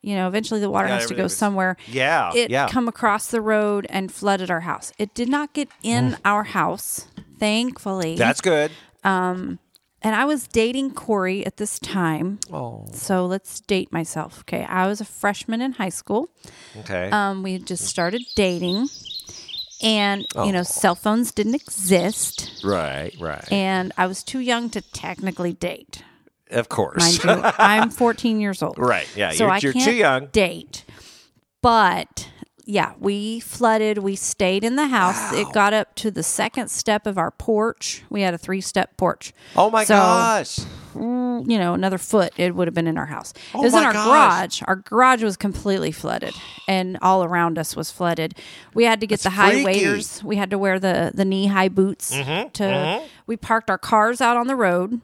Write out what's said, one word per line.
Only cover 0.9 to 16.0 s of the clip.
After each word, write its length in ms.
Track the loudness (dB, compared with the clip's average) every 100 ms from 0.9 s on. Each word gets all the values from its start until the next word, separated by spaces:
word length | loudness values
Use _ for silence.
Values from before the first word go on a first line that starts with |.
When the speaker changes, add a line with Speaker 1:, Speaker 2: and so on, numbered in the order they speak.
| 0
Speaker 1:
has 80 |
to 20 | -2
Speaker 2:
everything 100 | -2
Speaker 1:
go 60 |
Speaker 2:
was 120 | -4 0
Speaker 1:
somewhere. 400 | 0 0 -2 -2 -6
Speaker 2:
Yeah, 440 | 0 2 2 2
Speaker 1:
It 160 | 0 0
Speaker 2:
yeah. 180 | 0 0
Speaker 1:
come 180 | 0 -2
across 400 | 0 0 0 -2
the 140 | -2
road 440 | 0 2 2 -2 -4
and 220 | -6 -6
flooded 380 | -4 0 0 0
our 120 | -4
house. 320 | -4 -8 -10 -8
It 160 | -8
did 160 | -4 -2
not 240 | -2 -2
get 140 | -6 -8 _
in 280 | -2 0 0
Speaker 2:
Mm. 60 | 0 0
Speaker 1:
our 180 | 0 0
house, 640 | -2 -2 -2 -8 -10 -12 -20 -20 -4
thankfully. 760 | 0 0 -2 -6 -6 -4 -4 2
Speaker 2:
That's 260 | 2 2
good. 300 | 2 2 0 -4 -20 _
Speaker 1:
Um, 560 | 0 0 0 -2 -6 -10 _ _ _ _
and 140 | -2 0
I 100 | 0
was 220 | 0 0
dating 440 | 0 2 0 -4 -6
Corey 500 | -2 0 0 -2 -6
at 120 | -6
this 200 | -8 -8
time. 600 | -4 0 0 0 -4 -6 -8
Speaker 2:
Oh. 360 | -8 -8 -10 -14
Speaker 1:
So 320 | -12 -2 0 0
let's 320 | -4 -8 -18
date 320 | -4 -2 -2
myself. 480 | -6 -6 -8 -10 -14
Okay. 220 | -8 -8
I 240 | -4 -2 0
was 140 | -2
a 40 | -10
freshman 560 | -6 -4 -4 -6 -4
in 120 | -4
high 160 | -4 -6
school. 400 | -6